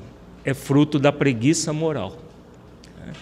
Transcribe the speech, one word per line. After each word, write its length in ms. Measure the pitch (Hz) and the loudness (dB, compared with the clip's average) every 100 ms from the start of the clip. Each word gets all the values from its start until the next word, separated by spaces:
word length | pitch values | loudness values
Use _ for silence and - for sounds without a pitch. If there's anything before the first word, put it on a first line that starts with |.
| - - - - | -20 -20 -20 -8
é 80 | - | -4
fruto 460 | 135 - 139 147 151 | -4 2 4 4 4
da 140 | 143 | 2
preguiça 600 | 143 143 117 123 165 - | 2 0 2 2 2 0
moral. 460 | 151 160 139 95 - - - - - - - - - - 151 | -2 -2 -2 -6 -10 -20 -20 -20 -20 -20 -20 -20 -20 -16 -16